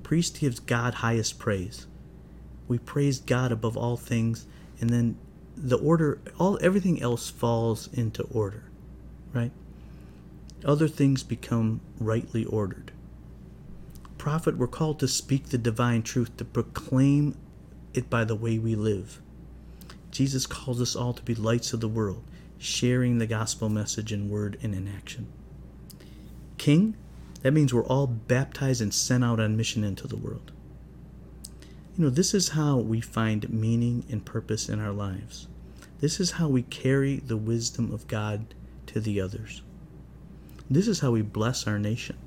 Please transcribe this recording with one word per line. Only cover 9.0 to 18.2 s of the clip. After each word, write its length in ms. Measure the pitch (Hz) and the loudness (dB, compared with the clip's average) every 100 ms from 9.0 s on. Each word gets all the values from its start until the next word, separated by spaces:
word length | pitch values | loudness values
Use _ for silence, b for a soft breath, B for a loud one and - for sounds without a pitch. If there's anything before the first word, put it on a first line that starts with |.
| - - - | -16 -16 -6
right? 180 | 123 120 - - B B B B B B - - - | -2 -2 -4 -18 B B B B B B -18 -16 -6
Other 240 | - 147 156 | 2 4 4
things 360 | - 139 135 | 6 4 4
become 580 | - 117 - 117 113 113 - - | 0 -6 0 2 2 0 -6 -2
rightly 460 | 110 113 - 113 - | 2 2 2 -2 0
ordered. 460 | 107 98 85 - - - - - - - - - - - - - - | 0 0 -4 -12 -16 -18 -18 -18 -18 -18 -18 -16 -14 -14 -16 -16 -6
Prophet, 340 | 147 156 165 117 | 0 2 2 2
we're 120 | 123 | 0
called 320 | - 156 147 | 2 0 2
to 80 | 131 | 0
speak 380 | - - 135 - | 0 2 0 2
the 120 | 127 | 0
divine 460 | 117 110 123 117 | 0 2 4 4
truth, 340 | 110 127 113 - | 2 0 0 -4
to 80 | 120 | -4
proclaim 920 | 120 113 - - 131 139 143 147 - - - - - - | -2 -2 -4 0 6 6 6 4 -2 -14 -20 -20 -18 -4
it 160 | - 120 | -4 0
by 160 | 120 | 2